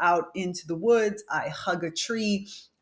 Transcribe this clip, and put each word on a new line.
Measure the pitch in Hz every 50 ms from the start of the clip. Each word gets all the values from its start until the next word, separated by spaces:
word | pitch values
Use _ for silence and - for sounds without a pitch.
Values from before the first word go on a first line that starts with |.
out | 175 175 175 170 165 - -
into | 185 190 180 175 - -
the | 156 170
woods, | 165 185 233 233 226 214 208 208 - - -
I | 156 151 - 180
hug | 151 - - 196 175 170 170
a | 160 165
tree, | - - - 233 226 214 208 202 190 196 - - - - - _ _